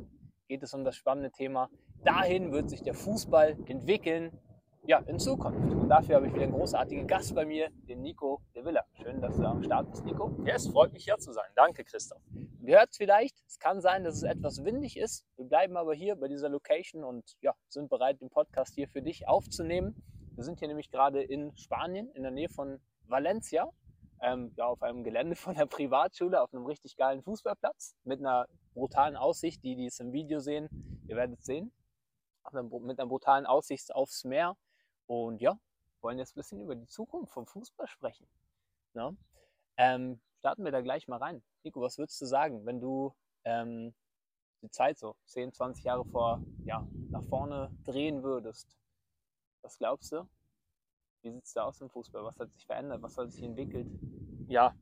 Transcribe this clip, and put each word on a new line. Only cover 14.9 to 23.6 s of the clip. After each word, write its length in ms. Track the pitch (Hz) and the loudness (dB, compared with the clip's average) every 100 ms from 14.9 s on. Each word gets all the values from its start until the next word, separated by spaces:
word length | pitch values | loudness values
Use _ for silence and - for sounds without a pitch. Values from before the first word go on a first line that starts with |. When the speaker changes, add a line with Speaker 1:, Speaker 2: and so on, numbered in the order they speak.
| - | -4
Speaker 1:
ist. 300 | 226 - _ - | -4 -6 _ -14
Wir 100 | 127 | 2
bleiben 300 | 151 190 180 | 4 4 0
aber 180 | 160 | -2
hier 220 | 151 196 185 | -2 -2 -2
bei 120 | 135 | -4
dieser 200 | 143 147 | -2 -2
Location 560 | 143 - 156 185 160 | -2 0 0 -2 -10
und, 320 | 131 120 - - | -8 -10 -12 -4
ja, 140 | 135 - _ | -2 -2 _
sind 220 | 139 143 | -8 -2
bereit, 300 | 123 131 139 | 0 0 0
den 100 | 131 | -2
Podcast 440 | 151 151 - 131 | 0 0 0 -4
hier 140 | - 139 | -4 -6
für 140 | 139 | -6
dich 260 | 135 - - | -6 -6 2
aufzunehmen. 640 | 196 - - 165 180 196 220 - - - | 2 2 -6 -2 0 -2 -6 -16 -18 -16
Wir 100 | - | -12
sind 140 | 131 175 | -10 -8
hier 100 | 151 | -6
nämlich 220 | 151 - | -6 -4
gerade 320 | 131 139 139 | 4 4 4
in 320 | 131 139 147 - | -2 -4 -6 -10
Spanien, 540 | - 120 165 190 247 | -6 -4 -4 -6 -8
in 100 | 135 | -8
der 100 | 131 | -6
Nähe 160 | 131 165 | -4 -6
von 320 | - 139 135 _ _ - | -6 -10 -10 _ _ -2
Valencia, 640 | 131 156 220 - - | 0 2 -2 0 0